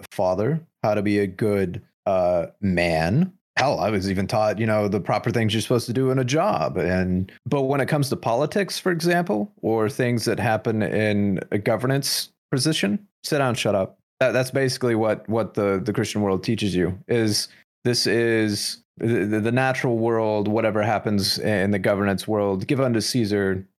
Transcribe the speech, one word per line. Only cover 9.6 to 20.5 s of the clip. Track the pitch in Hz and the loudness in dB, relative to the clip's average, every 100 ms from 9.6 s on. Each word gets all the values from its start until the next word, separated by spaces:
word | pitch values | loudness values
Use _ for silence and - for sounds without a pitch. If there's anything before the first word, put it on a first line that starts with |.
or | - 113 107 | -2 0 0
things | - 123 120 120 | 0 0 0 0
that | 101 | 0
happen | 117 110 120 110 | 0 0 0 -2
in | 98 101 107 104 101 95 - | 0 0 2 2 2 0 -2
a | 104 | -2
governance | 101 113 127 139 139 - - _ - | 0 0 0 -2 -2 -4 -8 _ -6
position, | 135 147 160 196 208 - _ | -2 0 0 -2 -2 -6 _
sit | - 151 | -4 0
down, | 131 | 0
shut | 113 113 | 0 0
up. | 101 95 - _ - | 0 -2 -6 _ 0
That, | 131 | 2
that's | 117 131 | 2 0
basically | 135 135 127 123 | 0 0 0 0
what, | 110 110 95 - | 2 2 0 -2
what | 113 101 | -2 -2
the, | - 101 98 | 0 0 0
the | 101 | 0
Christian | 101 104 107 | -2 -2 0
world | 101 95 | 0 0
teaches | - 113 104 | 0 -2 0
you, | 90 87 92 - | 0 0 -2 -2
is | 120 110 101 - - _ _ | 0 2 0 -4 -12 _ _
this | 123 113 117 | -2 0 2
is | 110 117 113 107 104 - - _ - | 2 2 2 0 -2 -6 -10 _ -4
the, | - 117 | 0 0
the, | 101 107 | 0 0
the | 107 | 0
natural | 120 131 127 139 117 | 0 0 0 0 0
world, | 113 113 110 107 | 0 0 0 0
whatever | 104 | 0